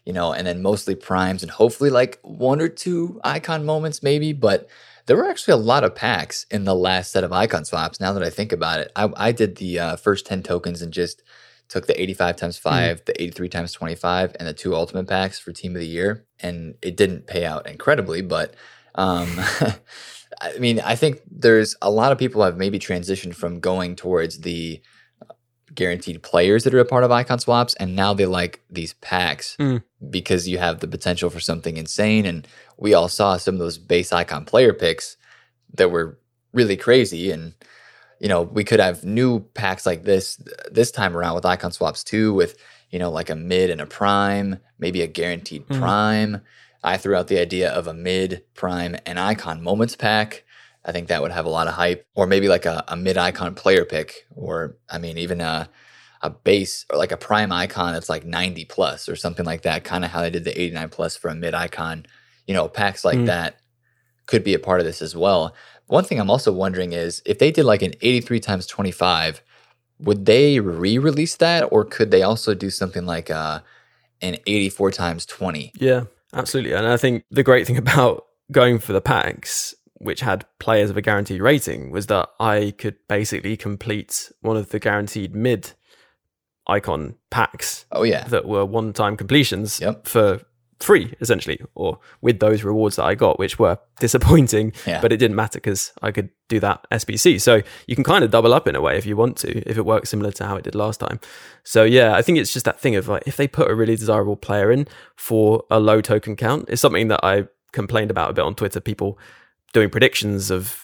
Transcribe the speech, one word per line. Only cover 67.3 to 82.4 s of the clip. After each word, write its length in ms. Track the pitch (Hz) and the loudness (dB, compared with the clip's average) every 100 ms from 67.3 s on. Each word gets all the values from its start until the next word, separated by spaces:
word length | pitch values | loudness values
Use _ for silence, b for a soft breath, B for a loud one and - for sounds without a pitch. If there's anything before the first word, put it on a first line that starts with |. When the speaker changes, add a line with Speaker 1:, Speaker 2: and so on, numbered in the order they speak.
| 101 | 2
Speaker 1:
they 120 | 143 | 2
did, 140 | 156 135 | 4 4
like, 160 | 104 | 4
an 140 | 92 - | 2 -2
eighty-three 380 | 117 123 120 117 | 0 0 0 -4
times 260 | 107 98 90 | -2 -4 -4
twenty-five, 760 | - 98 87 90 82 80 78 _ b b b _ _ | -6 -6 0 0 2 -2 -6 _ b b b _ _
would 260 | - 98 98 | -2 2 6
they 340 | 117 147 139 | 6 6 4
re-release 760 | 98 85 92 117 151 151 165 - | 0 -2 0 2 2 0 -2 0
that, 300 | 165 170 135 | 2 2 2
or 120 | 107 | 2
could 280 | 107 - 110 | 0 0 4
they 100 | 95 | 4
also 320 | 95 113 - | 4 0 -2
do 160 | 98 98 | -4 -4
something 360 | - 95 87 87 | -6 -6 -6 -6
like, 240 | 85 85 | -6 -6
uh, 300 | 82 78 78 b b b b b _ | -6 -4 -8 b b b b b _
an 160 | 92 87 - | -8 -6 -2
eighty-four 440 | 104 98 - 98 | 0 0 0 -2
times 340 | 95 87 82 - | 0 -4 -4 -10
twenty? 480 | - 92 78 - - | -8 -6 -6 -10 -2
Speaker 2:
Yeah, 280 | 131 127 117 _ _ | 0 0 -2 _ _
absolutely. 380 | 131 123 135 95 | -8 -4 -4 -2
And 160 | 78 113 | -2 0
I 80 | 120 | 2
think 300 | 131 120 - | 2 0 -2
the 140 | 139 | 0
great 240 | 127 123 87 | 6 4 4
thing 100 | 123 | 0
<laughs> 80 | 120 | 2
about 400 | 135 123 - - _ _ | 4 4 2 -6 _ _
going 260 | - 123 117 | 4 6 4
for 140 | - | 0
the 80 | 98 | -2
packs, 720 | - 127 - - - - - - _ _ | 2 0 0 -4 -8 -8 -8 -12 _ _
which 200 | - - | -8 -4
had 240 | 123 95 - _ | -2 -2 -4 _
players 320 | - 110 104 | 0 2 2
of 60 | 98 | 0
a 40 | |
guaranteed 400 | 104 101 101 95 | 0 0 -2 0
rating, 480 | 104 147 - 60 65 | 2 2 0 -8 -6
was 160 | 82 101 | -8 -2
that 240 | 101 82 | 0 0
I 340 | _ | _